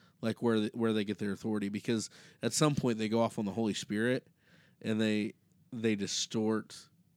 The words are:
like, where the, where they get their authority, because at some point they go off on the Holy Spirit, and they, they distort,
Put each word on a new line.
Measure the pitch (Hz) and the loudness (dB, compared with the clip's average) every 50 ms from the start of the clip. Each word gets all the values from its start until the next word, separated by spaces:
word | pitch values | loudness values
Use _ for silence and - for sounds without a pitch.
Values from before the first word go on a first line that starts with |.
| - _ _ _ - | -20 _ _ _ -4
like, | 113 107 - - | -4 -4 0 2
where | 120 113 110 | 2 4 4
the, | 107 104 - | 2 0 0
where | 120 113 113 110 | 0 0 2 2
they | 107 104 | 2 0
get | 101 101 - | -2 -2 -4
their | 107 101 98 | -4 -4 -4
authority, | - - 110 107 107 98 101 | -4 -4 -2 -2 -2 -2 -2
because | 101 104 - - 120 110 101 - - - - - - _ - | -4 -4 -2 -2 0 0 -2 -4 -10 -18 -20 -20 -8 _ -4
at | 117 - | -2 2
some | - 160 151 143 | 4 4 4 4
point | - - 127 117 110 | 2 2 0 2 0
they | 110 107 | 0 0
go | 110 113 | 2 2
off | 113 113 - - | 2 2 0 -2
on | 110 | -4
the | 98 92 | -2 -2
Holy | 113 113 107 98 | 0 0 0 0
Spirit, | - - - 101 104 110 123 127 127 - _ _ _ _ _ - - - _ _ - - | -2 -4 -4 -2 0 0 2 0 0 -4 _ _ _ _ _ -20 -20 -20 _ _ -8 -4
and | - 110 107 | -2 0 2
they, | 110 110 107 107 104 110 - _ _ _ _ _ _ _ - | 2 2 2 2 0 -2 -6 _ _ _ _ _ _ _ -6
they | 117 110 113 107 | -2 0 2 2
distort, | 101 98 92 - - - - - 117 110 107 110 107 - - - - - - _ _ _ _ _ | 0 0 -4 -4 -4 -4 -2 -2 0 0 0 0 -2 -4 -8 -14 -20 -20 -20 _ _ _ _ _